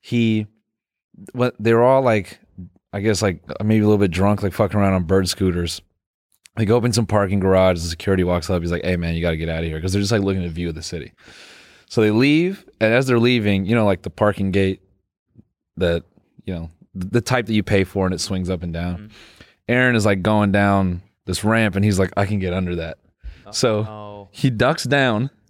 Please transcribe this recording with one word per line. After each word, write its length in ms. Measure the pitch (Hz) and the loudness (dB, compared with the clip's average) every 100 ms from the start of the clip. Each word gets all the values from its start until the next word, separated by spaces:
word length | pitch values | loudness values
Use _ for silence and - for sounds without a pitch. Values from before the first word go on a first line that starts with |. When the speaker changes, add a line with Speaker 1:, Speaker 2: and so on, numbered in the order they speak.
Speaker 1:
He, 460 | - 120 113 110 107 _ _ _ _ _ _ - - | -2 0 2 0 -4 _ _ _ _ _ _ -20 -16
what, 220 | 120 123 - | -4 -4 -2
they 140 | 107 | 2
were 80 | 113 | 4
all, 180 | 123 135 | 4 4
like, 400 | 131 110 90 - _ - 87 _ _ | 2 0 -2 -16 _ -20 -20 _ _
I 60 | 101 | -4
guess, 200 | 104 98 | -2 0
like, 220 | 104 85 - - | 0 -2 -10 -6
maybe 180 | 107 110 | 0 2
a 20 | 104 | 4
little 120 | 104 | 4
bit 120 | 98 | 2
drunk, 320 | 85 98 104 | 2 0 0
like, 120 | 101 | -2
fucking 260 | - 104 104 | -2 -2 2
around 140 | 98 | 2
on 100 | 95 | 0
bird 240 | 85 95 92 | 2 0 0
scooters. 540 | - 95 87 85 - _ _ _ _ _ _ _ - | 0 -2 0 -4 -8 _ _ _ _ _ _ _ -4
They 80 | |
go 140 | 104 120 | 2 2
up 60 | 117 | 2
in 80 | |
some 100 | 120 | 0
parking 360 | 107 104 98 98 | 0 0 2 0
garage. 380 | 95 95 92 87 | 2 4 4 2
The 60 | 85 | -4
security 360 | 82 - 95 | -6 -2 0
walks 240 | 87 87 - | 2 0 -2
up. 140 | 90 | -2
He's 100 | 85 | -2
like, 120 | 85 | -4
"Hey, 120 | - 90 | -2 -2
man, 180 | 85 | -2
you 60 | 82 | -2
gotta 160 | 85 80 | -2 -2
get 140 | 80 | -4
outta 160 | 82 82 | -4 -4
here," 120 | 78 | -4
'cause 100 | 90 | -4
they're 80 | 98 | -2
just, 120 | 101 | 0
like, 100 | 113 | 0
looking 200 | 98 95 | 0 -2
at 40 | 87 | -4
the 60 | |
view 160 | 82 87 | -6 -8
of 40 | |
the 80 | 80 | -8
city. 300 | 82 85 67 _ - - - - - _ _ | -10 -12 -12 _ -20 -20 -20 -20 -20 _ _
So 100 | - | 0
they 100 | 107 | 2
leave, 540 | 107 135 151 175 196 - _ | 4 4 4 2 -4 -14 _
and 140 | 110 | 2
as 120 | 117 131 | 2 4
they're 120 | 120 | 4
leaving, 480 | 120 123 104 98 95 | 4 2 2 0 2
you 80 | |
know, 100 | 117 | 2
like, 160 | 107 92 | 2 0
the 80 | - | -4
parking 400 | - 104 98 98 | 0 0 0 -2
gate 300 | 95 95 95 _ _ _ _ _ _ _ _ _ - | 0 0 -2 _ _ _ _ _ _ _ _ _ -4
that, 280 | 90 85 - _ _ _ - | -2 -2 -6 _ _ _ -12
you 80 | |
know, 160 | 90 82 _ _ 95 | -10 -10 _ _ -10
th-, 120 | 92 | -4
the 80 | 120 | -4
type 240 | - 127 107 | 0 -4 0
that 80 | |
you 80 | 110 | -2
pay 220 | 98 98 | 0 0
for 200 | 95 101 | 0 -2
and 100 | 92 | -2
it 40 | 90 | -2
swings 300 | - 95 90 | -6 -6 -4
up 120 | 92 | -6
and 100 | 87 | -6
down. 200 | 82 87 87 | -6 -6 -8
Speaker 2:
Mm-hmm. 100 | 104 - - _ - _ - | -12 -20 -20 _ -20 _ -2
Speaker 1:
Aaron 280 | 123 127 120 | 0 2 2
is, 80 | |
like, 160 | 104 98 | 2 0
going 320 | 92 107 104 | 2 2 2
down 480 | 101 101 98 92 87 - _ | 4 4 2 0 -4 -10 _
this 180 | - 92 | -8 -4
ramp, 300 | 104 113 110 95 | 0 2 2 2
and 60 | |
he's 140 | 104 95 | 0 2
like, 120 | 95 - | 0 0
"I 80 | 98 | -2
can 120 | 104 | -2
get 140 | 92 | -2
under 240 | 90 90 87 | -4 -4 -6
that." 220 | 82 - _ _ - - - | -8 -12 _ _ -18 -18 -12
Speaker 2:
Oh, 40 | |
Speaker 1:
So 300 | 107 123 107 | -2 0 0
Speaker 2:
no. 440 | 107 107 104 104 98 | -4 -10 -16 -18 -20
Speaker 1:
he 180 | - 139 | -4 -2
ducks 340 | 110 123 160 | 2 0 0
down 460 | 123 139 131 107 131 _ | -2 0 2 0 -4 _